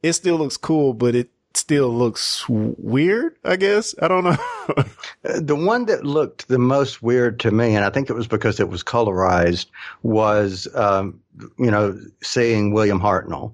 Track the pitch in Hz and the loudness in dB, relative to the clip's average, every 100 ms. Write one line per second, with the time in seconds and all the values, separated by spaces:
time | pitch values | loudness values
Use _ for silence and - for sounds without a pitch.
0 | 165 170 185 165 143 - - 156 139 113 | 0 0 0 0 -2 -6 -2 2 2 2
1 | 120 123 120 _ _ - - 147 127 117 | 2 2 -2 _ _ -8 0 2 2 2
2 | 120 107 - - - 110 110 - 104 127 | 0 0 -6 -6 -2 0 -2 -4 -2 2
3 | 170 220 320 _ 185 185 196 208 220 - | 2 0 -2 _ -4 0 2 2 -2 -2
4 | 165 185 180 147 - - - - - - | 0 2 2 0 -2 -8 -4 -2 -2 -6
5 | - - - - 147 147 175 240 220 175 | -20 -10 -6 -4 -2 0 2 0 0 -2
6 | 143 151 135 - - 127 123 139 131 - | 0 -2 -2 -6 -2 2 2 2 0 -2
7 | 117 123 123 110 117 107 117 107 101 139 | 0 2 2 0 0 2 4 2 2 0
8 | 135 117 120 107 113 98 92 90 - 117 | -2 -4 -2 0 0 0 -2 -4 -2 0
9 | 110 92 92 90 87 90 - - - - | 0 2 2 4 2 0 -8 -14 -18 -6
10 | 117 107 107 104 101 95 - 135 104 98 | 0 2 2 2 0 -4 -8 -2 0 0
11 | 98 - _ - - - 123 104 104 98 | -2 -10 _ -20 -18 -2 2 4 2 -2
12 | - _ - 127 117 110 104 107 107 98 | -16 _ -4 0 2 2 2 2 2 2
13 | 104 92 - 82 113 | 2 0 -2 -10 -10